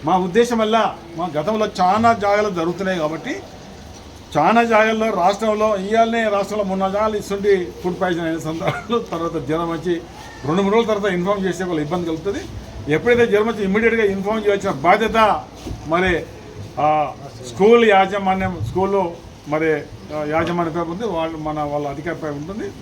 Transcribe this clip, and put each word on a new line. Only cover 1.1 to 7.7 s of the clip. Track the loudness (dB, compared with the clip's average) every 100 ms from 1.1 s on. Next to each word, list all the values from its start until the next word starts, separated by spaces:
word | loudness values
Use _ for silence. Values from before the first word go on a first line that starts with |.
| -6
మా | -4 -2
గతంలో | -2 -2 -2 2
చాలా | 2 4 4
జాగాలు | 4 2 2 2
జరుగుతున్నాయి | 0 -2 -2 -2 -2
కాబట్టి | -2 -4 -8 -10 -12 -18 -20 -18 -18 -18 -20 -20 -4 2
చాలా | 4 4
జాగాల్లో | 6 4 4 2 0
రాష్ట్రంలో | 2 2 2 0 2 2 0
ఇవాళనే | 0 2 2 2 0
రాష్ట్రంలో | 0 -2 -2
మూడు | -2 0
నాలుగు | 0 0
జాగాలు | 0 -2
ఇస్తుంటే | -4 -2 2 2 0